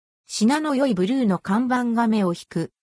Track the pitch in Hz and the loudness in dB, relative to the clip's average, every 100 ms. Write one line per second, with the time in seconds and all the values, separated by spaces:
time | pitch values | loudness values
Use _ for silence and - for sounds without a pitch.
0 | _ _ - - 214 294 311 269 277 185 | _ _ -12 -2 2 2 0 0 0 0
1 | 185 269 233 175 - 202 254 247 240 233 | 0 0 0 0 0 -2 0 0 0 0
2 | 233 220 185 170 - 175 165 _ | 2 2 0 -2 -6 -6 -6 _